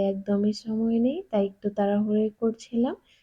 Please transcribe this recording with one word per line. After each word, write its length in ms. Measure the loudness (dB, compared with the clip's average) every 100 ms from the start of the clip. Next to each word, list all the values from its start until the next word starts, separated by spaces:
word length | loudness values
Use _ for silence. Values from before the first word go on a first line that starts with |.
একদমই 500 | 0 -2 -2 0 0
সময় 440 | -2 -4 -2 0 2
নেই, 200 | 0 -2 -2
তাই 160 | 0 0
একটু 200 | -2 -6
তাড়াহুড়োই 600 | 0 0 2 2 2 0
করছিলাম। 600 | 0 -4 -4 -6 -2 0 -2 _ _